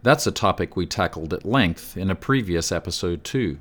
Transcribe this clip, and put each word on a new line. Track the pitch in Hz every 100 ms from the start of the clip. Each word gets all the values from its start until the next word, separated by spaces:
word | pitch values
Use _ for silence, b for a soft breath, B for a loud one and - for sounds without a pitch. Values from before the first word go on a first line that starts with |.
That's | 117 143 -
a |
topic | - 101 92 87 -
we | 85
tackled | - 90 - 80
at | - -
length | 127 95 85 - -
in | 95
a | 92
previous | - 135 101 85 82
episode | 85 - - 92 85
too. | - 135 104 71